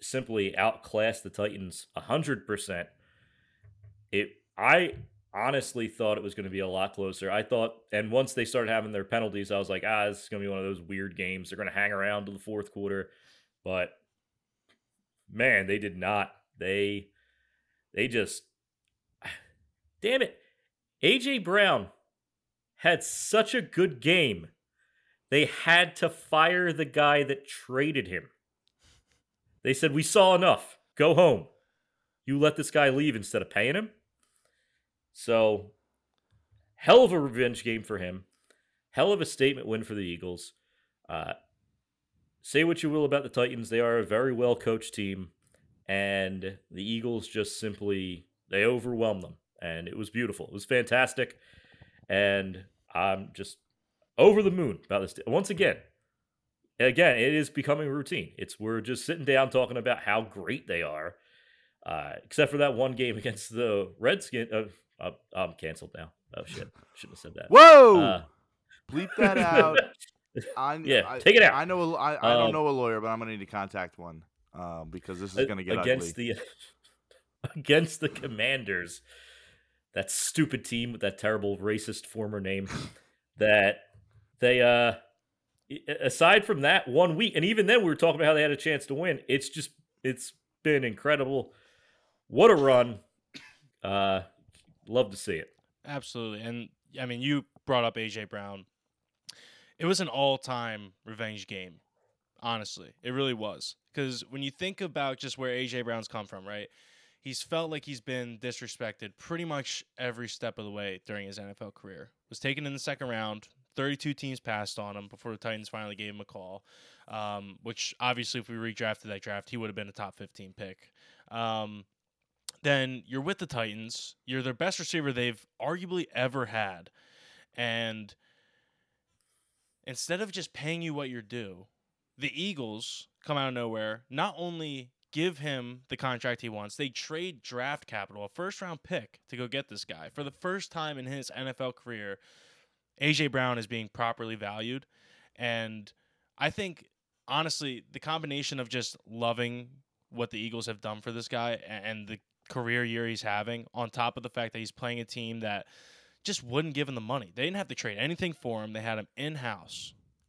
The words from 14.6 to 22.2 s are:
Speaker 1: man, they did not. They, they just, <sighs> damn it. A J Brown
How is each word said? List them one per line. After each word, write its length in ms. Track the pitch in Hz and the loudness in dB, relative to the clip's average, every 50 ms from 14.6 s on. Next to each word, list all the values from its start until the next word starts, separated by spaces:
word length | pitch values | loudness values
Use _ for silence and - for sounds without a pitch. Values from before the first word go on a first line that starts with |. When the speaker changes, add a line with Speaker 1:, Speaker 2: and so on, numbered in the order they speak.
| _ _ _ _ _ _ _ _ _ _ _ _ _ - | _ _ _ _ _ _ _ _ _ _ _ _ _ -14
Speaker 1:
man, 360 | 92 107 123 131 113 98 95 | -2 2 4 4 4 4 2
they 100 | 98 101 | 2 -2
did 200 | 104 104 98 87 | -2 -2 -6 -6
not. 340 | 90 90 98 107 101 95 - - _ _ _ _ | -4 -2 0 0 0 -2 -4 -8 _ _ _ _
They, 520 | - 90 95 98 101 101 101 104 98 98 _ _ _ _ _ _ _ _ _ _ _ _ _ _ _ _ _ - | -8 -4 -2 0 0 0 0 -2 -6 -10 _ _ _ _ _ _ _ _ _ _ _ _ _ _ _ _ _ -4
they 140 | 101 120 | -2 -2
just, 360 | 127 117 110 95 - - - _ _ _ _ _ _ _ _ _ _ _ _ _ _ _ _ - | 0 0 -2 -2 -2 -6 -12 _ _ _ _ _ _ _ _ _ _ _ _ _ _ _ _ -16
<sighs> 800 | - - - - _ _ _ _ _ _ _ _ _ _ - | -14 -14 -14 -20 _ _ _ _ _ _ _ _ _ _ -6
damn 220 | 196 220 262 269 233 | -2 0 2 0 0
it. 160 | - - _ _ _ _ _ _ _ _ _ _ _ _ - 131 | -2 -4 _ _ _ _ _ _ _ _ _ _ _ _ 0 2
A 160 | 170 247 262 | 2 2 2
J 180 | 240 277 269 | 0 -2 -4
Brown 520 | 233 170 170 190 208 202 185 143 113 92 - _ _ _ _ _ _ | -2 -2 0 2 4 4 4 4 2 -2 -6 _ _ _ _ _ _